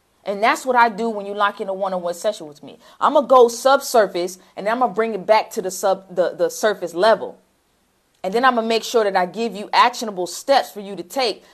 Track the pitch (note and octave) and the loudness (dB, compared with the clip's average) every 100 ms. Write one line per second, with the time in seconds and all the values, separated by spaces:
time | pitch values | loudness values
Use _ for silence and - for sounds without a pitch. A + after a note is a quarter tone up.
0 | _ _ - G#3 E4+ D#4 B3+ B3 A#3 G3 | _ _ -8 -2 0 0 0 2 2 2
1 | A#3 G#3 G3+ G3+ G3+ - F#3+ F#3+ G3 F#3 | -6 -6 -8 -2 -2 -2 -8 -6 -4 -4
2 | F3 F3 A3 G#3 D#3 D3 C3+ - _ - | -6 -6 -4 -6 -8 -18 -20 -20 _ -2
3 | G#3 D4 - B3+ A#3+ A#3 C4+ C4+ C4 A#3+ | 0 2 6 6 6 4 2 2 4 2
4 | F#3+ F#3 F3+ F#3 _ - G3 A#3+ A#3+ F#3 | 2 0 -6 -8 _ -10 -4 -2 -2 0
5 | A3+ G3+ F3+ G#3+ - A3+ F#3 F#3 G3 F#3+ | -4 -2 2 2 2 -4 -6 -2 0 -2
6 | - F3+ E3+ D#3 E3 - A3 F#3+ F3 E3 | -2 -2 0 0 -2 0 -2 -2 -6 0
7 | G#3+ G3+ A2+ - _ _ _ _ _ _ | 4 4 0 -14 _ _ _ _ _ _
8 | _ _ F#3+ A3 C4 A#3+ A3 A3+ - A#3 | _ _ -6 0 2 2 0 -2 0 0
9 | G3+ F#3+ F3+ F3 A3+ G3 G#3+ F3+ A#3 A#3+ | 2 0 -2 -2 -6 -6 -2 2 2 0
10 | A3 F#3 F3 - - C4+ - G3+ G3 F#3 | -8 -6 -8 -6 0 0 0 -8 -12 -12
11 | E3+ C4+ A#3+ E3+ - | -10 -4 -4 -4 -12